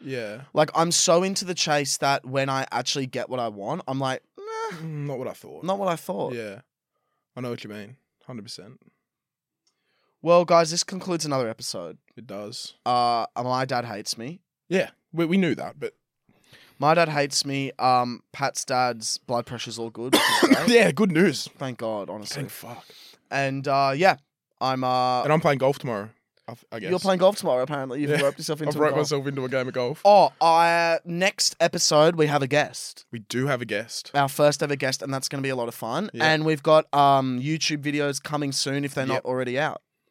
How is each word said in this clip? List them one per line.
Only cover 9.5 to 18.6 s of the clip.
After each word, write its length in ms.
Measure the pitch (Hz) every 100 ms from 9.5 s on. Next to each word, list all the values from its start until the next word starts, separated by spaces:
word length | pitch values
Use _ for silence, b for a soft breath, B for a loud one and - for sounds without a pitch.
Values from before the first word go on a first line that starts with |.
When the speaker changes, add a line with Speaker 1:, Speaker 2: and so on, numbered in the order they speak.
| _ _ _ _ _ _ _
Speaker 2:
Well, 240 | 156 175
guys, 260 | 170 170 165
this 140 | 170
concludes 400 | - 185 185 170 151
another 220 | 135 117
episode. 500 | 113 - 101 85 - _ -
Speaker 1:
It 100 | 113
does. 480 | 98 104 - - - -
Speaker 2:
Uh, 400 | 123 120 117 - -
my 280 | 123 127
dad 200 | 131 127
hates 320 | 120 104 107 -
me. 240 | 120 175 _ _ -
Speaker 1:
Yeah. 220 | 190 - - _
We, 140 | 156 165
we 100 | 190
knew 180 | 175 98
that, 220 | 73 143
but 160 | 120 - _ _ _ _ b b b -
Speaker 2:
My 160 | 143
dad 140 | 165 160
hates 340 | 147 143 -
me. 260 | 139 139 135 -
Um, 440 | 127 127 123 120 _
Pat's 320 | - 139 -